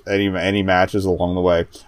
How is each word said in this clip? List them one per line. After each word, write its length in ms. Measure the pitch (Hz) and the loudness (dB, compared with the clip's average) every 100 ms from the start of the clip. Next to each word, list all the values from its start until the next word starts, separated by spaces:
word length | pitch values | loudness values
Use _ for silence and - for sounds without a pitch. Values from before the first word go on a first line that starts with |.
| 101 | -4
any, 200 | 101 101 | -2 0
any 360 | 92 92 101 | -2 -2 0
matches 420 | 95 90 92 104 95 | 2 2 2 0 -2
along 300 | 87 90 90 | -2 -2 0
the 60 | |
way 240 | 90 85 82 - | 2 0 -2 -10